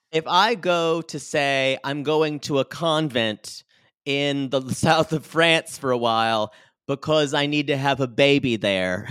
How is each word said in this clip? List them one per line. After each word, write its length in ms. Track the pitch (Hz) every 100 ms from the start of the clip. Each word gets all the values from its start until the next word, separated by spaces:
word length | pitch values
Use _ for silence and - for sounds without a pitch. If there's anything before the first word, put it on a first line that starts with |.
| _
if 160 | 160 156
I 260 | 175 214
go 480 | 220 180 175 165 165
to 180 | 160 151
say, 600 | - 151 139 135 135 131
"I'm 200 | 139 147
going 360 | 139 156 156 147
to 180 | - 139
a 60 | 131
convent 960 | - 165 156 156 120 110 104 - - - _ _ _ -
in 460 | 139 143 139 135
the 100 | 135
<laughs> 80 | 131 120
south 380 | 170 160 151
of 120 | 156 -
France 540 | 156 165 160 - -
for 100 | 135
a 60 | 123
while 560 | 117 113 113 113 107 - _ _ -
because 460 | 139 156 156 147
I 140 | 147 143
need 200 | 147 143
to 100 | 139
have 240 | 139 131
a 60 | 131
baby 480 | 113 143 143 135 110
there," 520 | 101 95 92 92 -